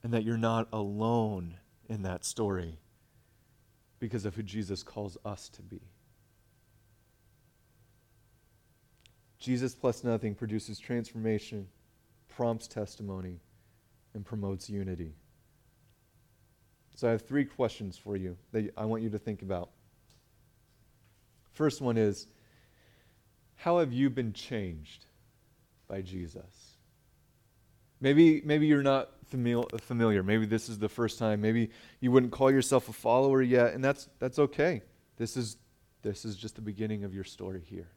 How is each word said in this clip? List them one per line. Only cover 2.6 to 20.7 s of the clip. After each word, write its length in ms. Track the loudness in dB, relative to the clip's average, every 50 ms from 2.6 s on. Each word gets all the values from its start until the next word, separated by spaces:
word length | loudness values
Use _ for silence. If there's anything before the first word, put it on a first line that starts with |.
| -4 -8 -12 -14 _ _ _ _ _ _ _ _ _ _ _ _ _ _ _ _ _ _ _ _ _ _ _ _
because 260 | -8 -6 -6 -4 -6
of 100 | -6 -6
who 80 | -6 -10
Jesus 400 | -8 -6 -8 -6 -6 -6 -8 -8
calls 340 | -12 -12 -10 -10 -10 -10 -12 _
us 240 | -12 -12 -10 -14 -20
to 120 | -20 -20
be. 200 | -20 -18 -18 -18 -18 -20 _ _ _ _ _ _ _ _ _ _ _ _ _ _ _ _ _ _ _ _ _ _ _ _ _ _ _ _ _ _ _ _ _ _ _ _ _ _ _ _ _ _ _ _ _ _ _ _ _ _ _ _ _ _ _ _ _ _ _ _ _ _ _ -20 _ _ _ _ _ _
Jesus 340 | -4 -2 -2 0 0 -4 -6
plus 300 | -2 -2 -2 0 0 -2
nothing 320 | -2 -2 0 0 -4 -4
produces 440 | -4 -6 -4 -4 -4 -6 -6 -14 -14
transformation, 880 | -8 -6 -4 -4 -4 -6 -10 -6 -2 0 0 0 -2 -6 -12 -12 -12 -12 _ _ _ _ _ _ _ _ _ _ _ _
prompts 400 | -6 -2 -2 -2 -2 -2 -6 -12
testimony, 720 | -8 -8 -8 -8 -8 -12 -10 -8 -8 -8 -8 -10 -12 -14 _ _ _ _ _ _ _ _ _ _ _ _ _ _ _
and 120 | -12 -12
promotes 440 | -8 -8 -6 -4 -4 -4 -6 -8 -8
unity. 440 | -6 -6 -4 -6 -6 -6 -8 -10 -12 -16 _ _ _ _ _ _ _ _ _ _ _ _ _ _ _ _ _ _ _ _ _ _ _ _ _ _ _ _ _ _ _ _ _ _ _
So 120 | -2 0 2
I 40 |
have 120 | 2 0 -2
three 220 | -2 -2 0 0
questions 520 | -2 -2 -2 -2 -2 -2 -6 -10 -10 -10 -12
for 180 | -10 -6 -6
you 220 | -6 -6 -6 -10 -12 -16 _
that 200 | -4 -4 -4 -4 -6 -6
I 80 | -4
want 160 | -4 -4 -2
you 80 | -4 -4
to 100 | -6 -6
think 220 | -6 -6 -8 -8
about. 280 | -6 -6 -6 -6 -6 -10 _ _ _ _ _ _ _ _ -20 _ _ _ _ _ _ _ _ _ _ _